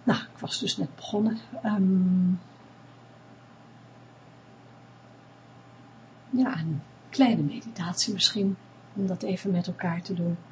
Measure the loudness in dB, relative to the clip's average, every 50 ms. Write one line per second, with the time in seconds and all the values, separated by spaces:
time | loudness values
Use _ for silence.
0 | 2 2 0 0 -2 -10 -14 -12 -10 -8 -6 -4 -4 -4 -2 -2 -4 -6 -6 -12
1 | -10 -4 0 2 2 2 0 -2 -8 -12 -14 -4 -2 0 2 4 4 4 4 4
2 | 4 4 4 4 4 2 2 0 -4 -14 -20 -20 -20 -20 -20 -20 -20 -20 -20 -20
3 | -20 -20 -20 -20 -20 -20 -20 -20 -20 -20 -20 -20 -20 -20 -20 -20 -20 -20 -20 -20
4 | -20 -20 -20 -20 -20 -20 -20 -20 -20 -20 -20 -20 -20 -20 -20 -20 -20 -20 -20 -20
5 | -20 -20 -20 -20 -20 -20 -20 -20 -20 -20 -20 -20 -20 -20 -20 -20 -20 -20 -20 -20
6 | -20 -20 -20 -20 -10 -2 2 2 2 2 2 -2 -2 -2 -2 -4 -6 -10 -20 -20
7 | -20 -10 4 4 6 6 6 4 2 0 -2 -4 -10 -12 -10 -8 -6 -6 -2 -2
8 | -2 -2 0 0 0 0 2 2 0 0 0 -2 -8 -20 -20 -20 -20 -12 -6 -4
9 | -2 -2 -2 -4 -2 -4 -4 -2 -2 0 0 0 0 -2 -4 -4 -4 -4 -4 -4
10 | -4 -6 -4 -2 0 -2 -2 -4 -6 -16